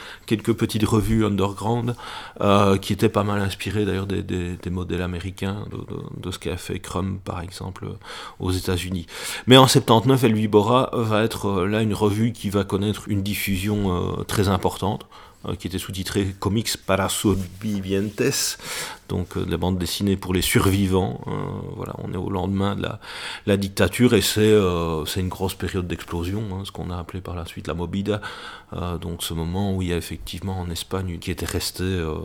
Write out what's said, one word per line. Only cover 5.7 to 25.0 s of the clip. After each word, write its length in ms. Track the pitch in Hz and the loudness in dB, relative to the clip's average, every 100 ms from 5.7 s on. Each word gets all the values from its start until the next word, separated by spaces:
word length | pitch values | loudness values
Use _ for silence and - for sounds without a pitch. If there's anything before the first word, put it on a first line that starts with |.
de, 60 | 110 | -10
de, 260 | - 80 - - | -8 -8 -10 -8
de 140 | 90 | -8
ce 80 | 95 | -6
qu'a 200 | 104 92 | -6 -6
fait 200 | - 95 | -6 -8
Crumb 400 | - 113 98 95 | -4 -4 -2 -4
par 240 | 95 92 | -6 -8
exemple 460 | 87 - 95 95 101 98 - - - - | -8 -10 -10 -8 -10 -10 -12 -14 -14 -6
aux 120 | 92 | -2
États-Unis. 560 | 92 95 90 90 92 82 - - - - | 0 0 -2 -2 -4 -6 -10 -8 -2 8
Mais 100 | 131 | 8
en 80 | 131 | 10
septante-neuf, 580 | 135 117 113 104 131 | 6 6 6 6 6
El 120 | 120 107 | 6 4
Víbora 560 | 107 104 104 123 131 | 6 6 6 4 2
va 300 | - 113 104 | 0 0 2
être, 240 | 113 - 101 | 2 0 0
euh, 180 | 98 92 | 2 2
là 160 | 107 | 2
une 140 | 110 95 | 2 2
revue 380 | 104 104 117 | 2 2 0
qui 180 | 110 104 | 0 -2
va 140 | 101 98 | 0 0
connaître 440 | 95 104 101 - | 0 0 -2 -2
une 140 | 101 | -2
diffusion, 960 | 98 101 - 95 101 104 98 87 92 - | 0 -2 0 0 0 0 2 0 0 -4
euh, 40 | - | -2
très 220 | - 95 | 2 2
importante, 600 | 95 90 - 98 117 - - - - - | 4 0 0 -2 -2 -8 -20 -20 -12 -8
euh, 100 | 98 | -6
qui 100 | 90 | -6
était 140 | 90 | -6
sous-titré 560 | - 92 95 104 98 95 | -6 -6 -2 0 0 0
Comics 380 | 98 104 107 - - | -2 0 -2 -4 0
para 240 | 95 92 | 2 2
Sobrevivientes, 1500 | - 107 95 90 90 110 101 92 98 107 104 123 - - - - - - - - | 2 2 2 0 -6 -4 -4 0 0 0 0 0 0 -4 -6 -8 -8 -8 -10 -4
donc, 260 | 92 90 95 | -4 -2 -4
euh, 100 | 90 | -2
de 60 | |
la 60 | 85 | 0
bande 200 | 87 92 | 0 0
dessinée 380 | 87 - 101 98 | -2 0 0 0
pour 180 | 90 | 0
les 80 | 92 | 0
survivants. 800 | - 92 95 95 98 92 98 - - | 2 4 4 4 4 2 2 -4 -6
Euh, 40 | 98 95 98 92 92 | -6 -6 -6 -8 -8
voilà, 180 | 92 - | -8 -8
on 120 | 104 | -6
est 40 | 95 | -6
au 120 | 92 | -4
lendemain 480 | 95 92 98 98 101 | -2 0 0 0 0
de 60 | |
la, 180 | - - - - - - - | -4 -6 -10 -12 -10 -6 2
la 120 | 98 | 2
dictature 560 | 98 98 92 - 123 | 2 2 2 6 6
et 80 | 110 | 6
c'est, 180 | 95 107 | 4 4
euh, 640 | 107 107 92 87 82 80 | 6 8 6 2 0 0